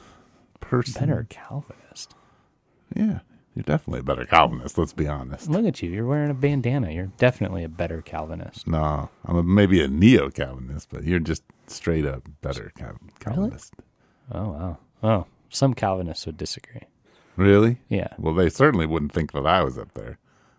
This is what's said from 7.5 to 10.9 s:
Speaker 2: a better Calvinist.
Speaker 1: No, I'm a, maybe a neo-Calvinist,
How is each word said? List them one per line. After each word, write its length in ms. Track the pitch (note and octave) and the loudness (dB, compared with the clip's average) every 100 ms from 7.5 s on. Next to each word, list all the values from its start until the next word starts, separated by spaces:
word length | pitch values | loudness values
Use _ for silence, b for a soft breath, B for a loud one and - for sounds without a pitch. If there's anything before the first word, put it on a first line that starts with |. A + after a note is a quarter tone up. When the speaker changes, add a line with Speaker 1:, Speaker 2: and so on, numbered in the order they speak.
| F#2 | -4
Speaker 2:
a 60 | E2 | -8
better 320 | E2 E2+ E2 | -6 -6 -6
Calvinist. 680 | - D#2+ D#2 E2 E2+ - - | -10 -10 -8 -10 -12 -12 -4
Speaker 1:
No, 420 | D#2+ D2+ D2 D2 _ - | -2 0 -2 -6 _ -2
I'm 120 | F2 | 0
a, 60 | |
maybe 380 | E2+ G2 G2+ F#2 | 4 6 6 6
a 60 | C#2 | 4
neo-Calvinist, 1000 | C#2+ G#2+ A2+ C#2 - C2+ C2 B1+ D2 - | 6 8 8 4 -4 -8 -8 -12 -12 -12